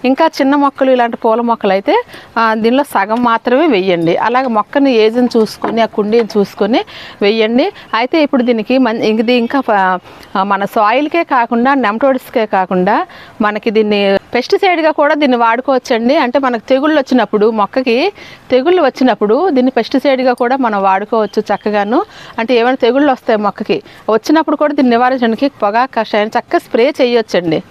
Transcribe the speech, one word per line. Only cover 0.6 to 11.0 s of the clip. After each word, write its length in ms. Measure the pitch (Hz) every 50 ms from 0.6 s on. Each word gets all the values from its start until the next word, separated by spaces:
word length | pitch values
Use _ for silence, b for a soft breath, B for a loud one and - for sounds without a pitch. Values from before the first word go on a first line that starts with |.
| 285
మొక్కలు, 280 | 277 _ - 269 262 262
ఇలాంటి 220 | 247 233 233 233 - -
పూల 180 | 226 220 233 233 233
మొక్కలు 240 | 233 220 - 202 190
అయితే, 180 | 196 202 285 349 466 480 B B B B B B
ఆ, 60 | 233 226 220 220 226 214
దీనిలో 200 | 226 247 269 285 - -
సగం 280 | 214 196 208 220 240 247 233
మాత్రమే 360 | 226 226 _ 262 240 269 339 330 240
వేయండి. 400 | 185 185 190 175 170 165 165 180 - -
అలాగే 200 | 220 240 254 269 254 226
మొక్కని 340 | 214 208 _ - 285 277 269 247 220 214
ఏజ్ని 260 | 220 226 247 247 233 -
చూసుకొని, 440 | 226 220 - - - - 202 208 226
ఆ 40 | 220
కుండీని 440 | 214 - - 202 208 220 240 226 202 -
చూసుకొని 440 | 208 196 - - - 208 202 247 349 440 B B B B B B B
వేయండి. 460 | 214 202 220 226 214 220 233 254 311 403 B B B B - 220
అయితే 240 | 240 254 - 330 294
ఇప్పుడు 180 | 269 - 254 233 247
దీనికి 280 | 240 220 208 - 247
మన్-, 260 | 262 254 226 220 233 131 214
ఇది 240 | 214 220 226 233 247 247 226
ఇంకా 180 | 233 - 277 262 -
ప-, 300 | 214 196 190 185 185 180 _ B B B B B -
ఆ, 60 | 202 196 202
మన 140 | 202 196 202
సాయిల్‌కే 580 | 196 - 233 214 208 233 269